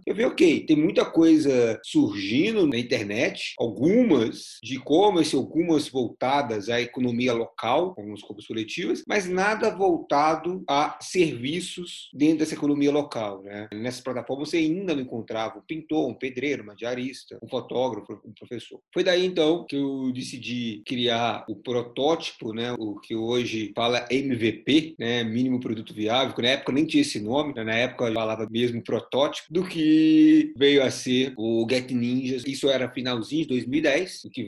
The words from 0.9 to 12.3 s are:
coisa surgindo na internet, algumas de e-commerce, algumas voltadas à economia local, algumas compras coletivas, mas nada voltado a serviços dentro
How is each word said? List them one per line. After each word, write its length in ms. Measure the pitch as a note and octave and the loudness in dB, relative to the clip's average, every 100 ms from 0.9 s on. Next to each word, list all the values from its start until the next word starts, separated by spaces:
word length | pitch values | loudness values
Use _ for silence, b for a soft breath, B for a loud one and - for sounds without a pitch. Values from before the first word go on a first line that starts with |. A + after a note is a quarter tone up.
| A#3+ - | 2 2
coisa 760 | E3 E3 D#3 C#3 B2+ A#2 A2 | 4 6 6 6 4 4 0
surgindo 840 | - D#3 B2+ G2 G2 B2 G#3 A3 D#3 | 0 2 2 0 -2 2 2 4 2
na 100 | A#2+ | 2
internet, 760 | A#2+ A#2+ G2+ A2 F3+ F#3 - - | 0 -2 -2 -2 -2 -2 -12 -4
algumas 1000 | A#2 G#2+ D3+ A#3 A#3 C3 A2 - - - | -4 0 4 4 6 4 2 -4 -16 -16
de 120 | A2+ C3 | -10 -10
e-commerce, 600 | B2+ D#3+ G#3 F3 D3+ C#3 | 2 4 6 4 2 0
algumas 520 | G#2+ D#3 E3 D3+ - | -2 -2 2 2 0
voltadas 800 | C3 G#2+ - B2+ C#3+ B2 G#2+ G2 | -4 -4 -2 0 0 0 -4 -2
à 120 | A#2+ | -2
economia 520 | A#2+ C3 B2 A#2 B2 | -2 -2 -2 0 0
local, 640 | A#2 A2+ - A#2 C#3+ F#3 F#3 | 0 -2 -4 0 0 0 -6
algumas 240 | G#2 G#2 | -14 -14
compras 260 | - - - | -14 -18 -8
coletivas, 560 | A2 G#2+ E3 F#3+ - - | -6 -6 -6 -4 -4 -2
mas 200 | G#3+ F3+ | -2 0
nada 420 | F#3 G3+ G#3 A3 | 0 0 0 -2
voltado 920 | F3 F#3+ D#3+ - C#3+ D#3 D#3+ F3 F#3 C#3+ | 2 2 0 0 2 2 0 -4 -6 -2
a 300 | C#3+ D3+ - | 0 0 -4
serviços 1080 | - F#3 D#3+ A#2+ C3 F3 F3+ F#3 F3 - - | -6 0 2 0 -6 -6 -6 -12 -14 -14 -16
dentro 260 | B2+ D3+ | 2 2